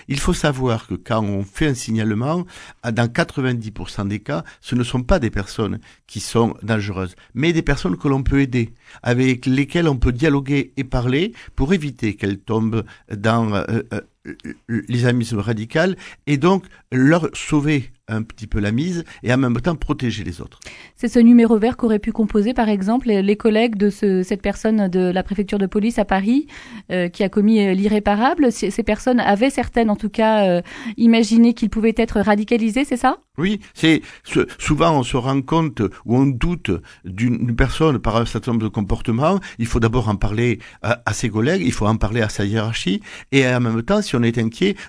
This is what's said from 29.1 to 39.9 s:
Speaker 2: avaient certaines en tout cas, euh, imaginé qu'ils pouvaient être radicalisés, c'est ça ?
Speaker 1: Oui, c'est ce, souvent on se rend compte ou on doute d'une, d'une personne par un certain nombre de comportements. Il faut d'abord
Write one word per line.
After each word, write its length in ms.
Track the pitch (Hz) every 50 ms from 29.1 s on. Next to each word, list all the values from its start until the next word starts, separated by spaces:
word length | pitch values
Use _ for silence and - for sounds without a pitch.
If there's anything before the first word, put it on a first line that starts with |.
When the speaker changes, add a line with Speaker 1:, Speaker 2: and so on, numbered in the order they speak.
| 254 233
Speaker 2:
avaient 280 | - - 202 196 247 277
certaines 400 | - - 240 - - 240 226 220
en 60 | 208
tout 140 | 202 - 202
cas, 360 | - - 220 220 220 214 202
euh, 140 | 185 175 175 175 - - - - 226 208
imaginé 560 | - 233 233 226 226 220 208 226 226 233 233 233
qu'ils 160 | - 233 202
pouvaient 260 | - 220 214 226 220
être 240 | - 226 233 - 214
radicalisés, 640 | 196 208 208 208 220 - 240 214 220 226 202 262 285
c'est 140 | - 262
ça ? 220 | 233 - 254 311 - _ _ _
Speaker 1:
Oui, 240 | - 160 196 214 202 - - -
c'est 280 | - - 160 156 - - - - - -
ce, 180 | - - 160 - - - -
souvent 400 | - - 101 - 160 170 160 139
on 40 | 120
se 140 | - -
rend 240 | 127 117 135 135 139
compte 400 | 127 131 160 165 160 151 - - 107 95 - - -
ou 120 | - 117
on 80 | 131 135
doute 460 | 139 131 117 - 170 180 143 - - 90 78 - - - - -
d'une, 320 | 90 92 98 117 123 120
d'une 180 | - - 120 117
personne 440 | 117 135 127 - - 160 160 135 104
par 180 | - 113 104
un 80 | 113 117
certain 260 | - - 113 - 127
nombre 140 | 117 113 110
de 40 | 107
comportements. 720 | - 113 104 90 113 - - - 113 117 147 165 196 196 185 - - -
Il 60 | 117
faut 140 | 113 - 123
d'abord 300 | 113 110